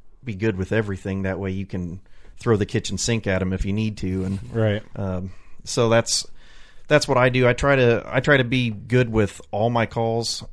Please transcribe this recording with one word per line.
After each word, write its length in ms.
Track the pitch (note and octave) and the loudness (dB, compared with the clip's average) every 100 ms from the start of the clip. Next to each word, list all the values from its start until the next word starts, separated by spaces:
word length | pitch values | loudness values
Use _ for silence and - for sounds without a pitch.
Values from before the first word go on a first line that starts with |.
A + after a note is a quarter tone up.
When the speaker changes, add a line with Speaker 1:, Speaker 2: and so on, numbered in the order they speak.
| - - | -20 -16
Speaker 1:
be 120 | B2+ | -10
good 220 | F#2+ A2 F#2 | -2 -2 0
with 140 | F#2 | 0
everything? 500 | A2 G#2 F#2 G2 F#2+ | 0 0 -4 -4 -4
That 180 | F#2+ F#2+ | -2 -4
way 100 | G2 | -4
you 160 | F#2+ F#2+ | -6 -6
can 340 | F#2+ F2 F#2 - - - - | -6 -6 -10 -16 -20 -18 -6
throw 180 | A#2+ G#2+ | 2 2
the 100 | G2+ | 2
kitchen 320 | A2+ - F#2+ | -2 -4 -4
sink 280 | - A#2 G2+ | -2 -2 0
at 160 | F#2 | 0
'em 100 | F#2 | 0
if 120 | F#2 | -2
you 80 | G2 | -2
need 240 | G#2 A2 G2+ | 0 -2 -2
to. 260 | F#2 F#2 | -4 -2
And 140 | F#2 G2 - | -2 -4 -4
Speaker 2:
Right. 280 | A#2 A2 G#2 - | 0 0 0 -4
Speaker 1:
um, 380 | - G2 F#2 F#2+ - - - | -8 -4 -4 -6 -12 -14 -14
so 240 | - - A#2 | -6 0 4
that's, 360 | A2+ A2+ - - - - - - - - | 4 2 -2 -4 -12 -16 -18 -18 -14 2
that's 180 | D3 D3 | 2 4
what 100 | B2+ | 4
I 100 | B2+ | 4
do. 180 | B2+ B2 | 4 4
I 40 | |
try 240 | A#2+ C#3 C#3 | 4 4 4
to, 260 | A#2+ A2+ - | 4 4 0
I 140 | B2+ | 0
try 160 | C#3+ C#3 | 4 4
to 80 | |
be 260 | A#2+ B2+ A#2+ | 4 0 0
good 400 | G#2 G#2 B2 A#2 | -4 0 2 4
with 300 | A2 G2+ - - | 2 2 -2 -8
all 200 | G#2 A2+ | 0 2
my 160 | A#2+ A2 | 2 0
calls. 580 | A#2 A2+ A#2 A2+ - - | 0 0 0 -2 -6 -10